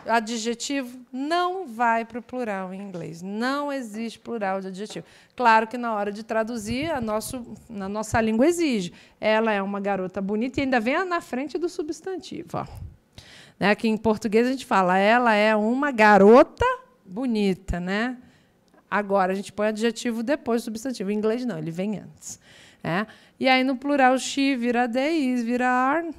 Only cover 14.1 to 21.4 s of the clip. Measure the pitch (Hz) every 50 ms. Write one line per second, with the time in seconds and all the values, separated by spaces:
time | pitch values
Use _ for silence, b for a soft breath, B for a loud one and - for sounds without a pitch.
14.1 | 214 202 - 226 190 220 240 254 269 254 - - 233 190 185 180 185 190 196 208
15.1 | 226 247 247 233 214 208 208 220 220 214 208 220 247 262 294 285 254 214 214 214
16.1 | 208 190 196 208 226 269 330 - - - 466 403 508 - - _ _ _ _ -
17.1 | 180 214 277 254 226 214 202 196 185 180 - - 185 175 175 180 196 208 233 254
18.1 | 254 254 B B B B B B B B _ _ _ - _ - 180 202 208 196
19.1 | 196 196 185 185 190 196 196 - - - 208 220 220 208 226 233 220 - - 240
20.1 | 226 226 233 226 302 320 - 233 226 240 226 233 214 220 - 269 240 - 190 190
21.1 | 208 214 208 214 220 247